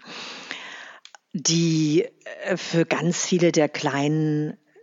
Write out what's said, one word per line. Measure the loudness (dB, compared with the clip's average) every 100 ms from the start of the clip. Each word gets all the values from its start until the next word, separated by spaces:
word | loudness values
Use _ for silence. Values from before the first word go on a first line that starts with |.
| -18 -14 -14 -14 -14 -14 -14 -16 -18 -20 -20 -20 _
die, | -4 0 2 4 4 4 2 0 -6 -18 -8
äh, | -4 -4
für | 0 0 2
ganz | 0 0 0 0
viele | 2 4
der | 4 2
kleinen | 0 -2 0 0 2 2 0 -2 -8 _ -20